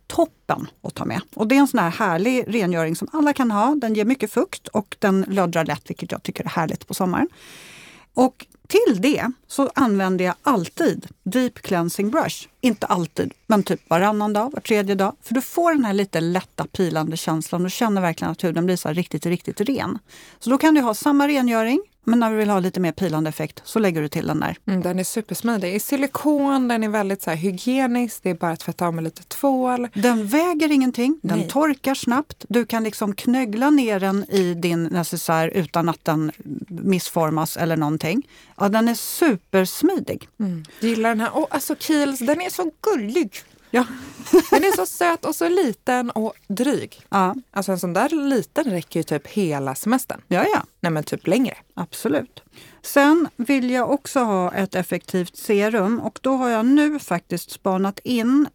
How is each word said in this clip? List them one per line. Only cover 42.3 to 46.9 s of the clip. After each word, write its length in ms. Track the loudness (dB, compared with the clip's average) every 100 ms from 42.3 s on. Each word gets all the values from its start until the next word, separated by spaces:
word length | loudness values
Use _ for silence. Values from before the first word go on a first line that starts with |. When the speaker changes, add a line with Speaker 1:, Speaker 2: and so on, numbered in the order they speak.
| 0
Speaker 2:
är 80 | -2
så 220 | -4 -4 -2
gullig. 500 | -2 0 0 0 -2 -4 -18 _ _
Speaker 1:
Ja. 140 | 0 0 -4 -16 -16 4 6 6
Speaker 2:
Den 120 | 4
är 120 | 4 2
så 100 | -2
söt 400 | 0 0 0 -2
och 100 | -2
så 140 | 0
liten 600 | 2 2 0 -2 0 -2
och 240 | -4 -4 -6 -8
dryg. 540 | -2 0 0 -4